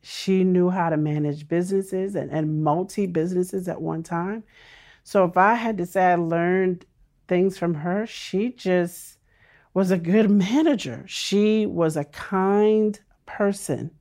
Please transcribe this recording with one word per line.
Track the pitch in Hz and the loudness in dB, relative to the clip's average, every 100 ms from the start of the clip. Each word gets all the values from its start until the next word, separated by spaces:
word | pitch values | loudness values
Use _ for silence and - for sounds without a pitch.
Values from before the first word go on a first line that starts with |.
She | - - - 190 185 | -16 -8 0 2 4
knew | 180 180 | 4 2
how | 185 165 | 0 0
to | 156 | 0
manage | 151 151 147 143 147 | 0 0 -2 -4 -4
businesses | 170 180 196 190 185 190 190 | -2 0 -2 -2 -6 -4 -4
and, | 139 | -4
and | 156 156 151 | -4 -2 0
multi-businesses | 151 160 190 - 196 170 170 180 180 196 180 | 0 0 -2 -4 -2 -2 -2 -2 -2 -4 -6
at | 165 | -6
one | 160 160 | -6 -6
time. | 165 170 180 220 214 _ - - - _ | -6 -6 -6 -8 -12 _ -20 -20 -20 _
So | - 202 180 | -2 2 2
if | 180 | 4
I | 196 233 | 4 2
had | 226 208 | -2 -4
to | 175 | -4
say | 196 185 | 2 4
I | 175 | 4
learned | 165 165 175 185 185 180 - _ _ _ - | 2 0 2 2 0 -2 -10 _ _ _ -2
things | 180 190 185 | 0 2 0
from | 175 | -4
her, | 156 170 196 220 | -2 -2 -4 -4
she | - - 185 240 | -10 -6 -4 -4
just | 247 185 180 175 - - _ _ _ _ _ _ | -4 0 0 0 -6 -20 _ _ _ _ _ _
was | 185 190 | 0 2
a | 180 | 0
good | 165 214 226 | 2 4 6
manager. | 208 185 262 320 240 135 113 139 | 4 4 2 2 0 -4 -10 -12
She | - - 196 214 220 208 | -10 -2 2 4 2 0
was | 170 160 156 | 0 0 0
a | 143 | -6
kind | - - 190 190 202 214 214 214 208 _ _ - | -12 -4 0 2 4 4 4 0 -2 _ _ -20
person. | - 202 196 - 143 156 _ | -2 -2 -2 -6 -6 -6 _